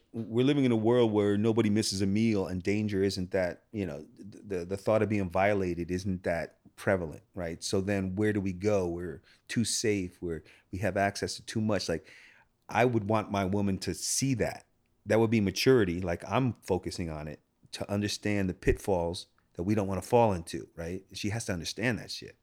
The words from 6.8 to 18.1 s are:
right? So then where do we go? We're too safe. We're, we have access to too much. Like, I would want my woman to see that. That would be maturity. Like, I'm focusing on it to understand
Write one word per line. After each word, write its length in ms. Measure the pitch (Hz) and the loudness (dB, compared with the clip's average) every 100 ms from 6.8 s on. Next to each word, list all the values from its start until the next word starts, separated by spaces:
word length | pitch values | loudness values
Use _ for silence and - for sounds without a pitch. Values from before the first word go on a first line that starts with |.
| - 95 82 - _ | 0 0 -2 -10 _
right? 300 | 98 85 82 | -8 -8 -8
So 180 | - 98 | -2 -2
then 340 | 95 101 95 95 | 0 0 -2 0
where 160 | 107 | 0
do 80 | 104 | 0
we 140 | 98 | -2
go? 340 | 90 104 101 90 | -2 0 0 0
We're 360 | 85 87 - - _ - | -4 -8 -10 -16 _ -4
too 180 | 123 110 | -2 0
safe. 540 | - 110 104 90 - | 0 0 0 -2 -6
We're, 220 | 87 80 - - _ | -6 -6 -10 -20 _
we 60 | 92 | -4
have 160 | 98 98 | -2 2
access 400 | 98 - 92 - | 0 0 -6 -6
to 40 | - | -6
too 120 | 117 | -2
much. 300 | 110 98 - | 0 0 0
Like, 180 | 82 - - - - _ _ - | -4 -6 -20 -20 -20 _ _ -4
I 160 | 107 123 | 2 4
would 240 | 117 101 | 2 2
want 220 | 110 98 | 0 0
my 140 | 101 95 | 0 0
woman 340 | 101 101 95 | 0 0 -2
to 160 | - 85 | -4 -6
see 400 | - - 135 117 | -4 -2 0 0
that. 300 | 85 - - _ _ _ - | -2 -4 -16 _ _ _ 2
That 120 | 110 | 4
would 120 | 113 | 4
be 100 | 113 | 4
maturity. 580 | 98 - 131 131 92 85 | 2 2 6 6 4 0
Like, 240 | 90 87 - | -4 -4 -2
I'm 240 | 110 131 - | 0 0 -2
focusing 480 | - 92 82 - 85 | -2 -2 -2 -6 -6
on 180 | 78 76 | -6 -10
it 120 | 73 _ _ _ | -14 _ _ _
to 200 | - - | -12 -4
understand 560 | 101 104 | -2 -2